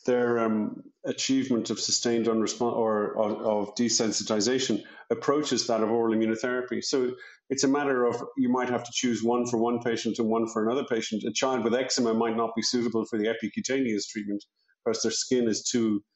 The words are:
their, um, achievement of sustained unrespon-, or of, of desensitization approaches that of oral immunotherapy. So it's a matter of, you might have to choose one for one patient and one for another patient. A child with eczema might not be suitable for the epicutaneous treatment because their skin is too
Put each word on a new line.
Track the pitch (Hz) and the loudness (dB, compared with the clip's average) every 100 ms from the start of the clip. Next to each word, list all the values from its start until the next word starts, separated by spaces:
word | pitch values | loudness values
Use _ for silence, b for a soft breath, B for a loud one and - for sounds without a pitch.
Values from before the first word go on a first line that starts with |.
| - | 0
their, | 123 120 117 | 2 2 2
um, | 113 107 107 - - _ 139 | 2 0 -2 -6 -16 _ -6
achievement | - - 135 127 117 107 | -4 0 2 2 0 0
of | 107 | -2
sustained | - - 120 117 113 | -2 0 2 2 2
unrespon-, | 113 104 - 120 113 | 2 0 0 0 2
or | 110 107 104 - | 2 2 0 0
of, | 104 107 | 0 0
of | 113 104 101 - | 0 0 -2 0
desensitization | 120 - 110 98 - 110 107 131 127 110 - B B | 0 2 0 0 0 0 2 0 0 -2 -4 B B
approaches | 113 - 147 147 117 - | -4 0 0 2 0 0
that | 113 | 0
of | 107 | 2
oral | 117 113 110 | 2 2 2
immunotherapy. | 113 110 127 127 127 110 | 2 0 -2 -2 -2 -4
So | - 139 123 123 B B - | -2 0 0 -4 B B -6
it's | 135 139 | 0 2
a | |
matter | 143 139 123 120 | 2 2 2 2
of, | 113 - - | 0 -4 -2
you | 123 | 2
might | 127 123 | 2 2
have | 120 - | -2 -2
to | |
choose | - 123 107 | -2 0 0
one | 117 120 120 | 2 0 0
for | 117 | 0
one | 117 120 | 0 0
patient | 123 113 117 - | 0 -2 -2 0
and | 113 | 0
one | 113 113 | 2 0
for | 113 110 | 0 0
another | 131 - | 0 0
patient. | 113 - 107 113 | -2 -2 -4 -4
A | |
child | - 135 127 | 0 0 2
with | 113 123 | 2 2
eczema | 131 - 117 | 0 0 2
might | 113 117 113 | 2 0 0
not | 113 113 | -2 -2
be | |
suitable | - 123 117 110 104 | -2 0 0 -2 -2
for | 110 | 0
the | 107 | 0
epicutaneous | 113 104 - - 135 123 104 - | -2 -4 -6 -2 -2 0 -2 -4
treatment | 110 104 101 - _ _ _ | -8 -6 -6 -8 _ _ _
because | 117 110 | -4 -2
their | 110 | -2
skin | - - 127 117 | -2 0 2 2
is | 101 | 0
too | - 123 110 101 - | 0 0 2 0 -4